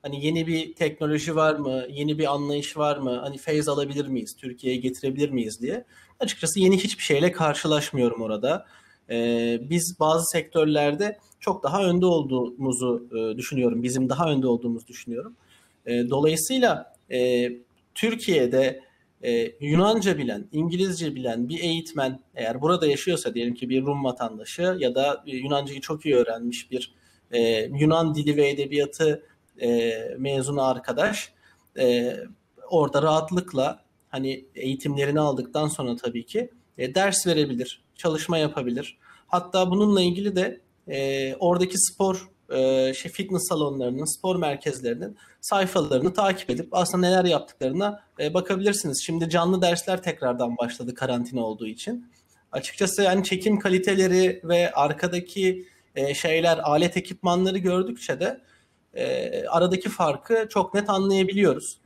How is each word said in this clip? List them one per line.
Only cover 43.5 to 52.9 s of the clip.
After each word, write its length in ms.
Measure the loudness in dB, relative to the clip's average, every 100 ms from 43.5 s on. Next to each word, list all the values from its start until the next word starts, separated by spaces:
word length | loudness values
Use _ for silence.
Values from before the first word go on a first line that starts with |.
| 0 0 -2 -4 -4 -6 -4
spor 180 | -2 0
merkezlerinin 840 | -2 -2 -6 -4 -4 -4 -8 -12 -20 _
sayfalarını 720 | 0 0 2 0 2 2 2
takip 360 | 2 2 0 -4
edip 180 | -6 -2
aslında 360 | 0 2 4 4
neler 180 | 6 4
yaptıklarına, 760 | 2 -2 -4 -2 0 -2 -4 _ -4
e, 140 | 0
bakabilirsiniz. 680 | 0 0 0 2 0 -2 -4 -4
Şimdi 240 | -2 0
canlı 320 | 2 2 4
dersler 420 | 2 2 -2 -2
tekrardan 540 | -4 -2 -2 0 -2 -2
başladı 360 | -4 -4 -10
karantina 520 | -6 -2 -2 -4 -4 -4
olduğu 220 | -6 -10
için. 380 | -10 -8 -10 -12 _ _ _ _
Açıkçası 500 | -8 -8 -2 0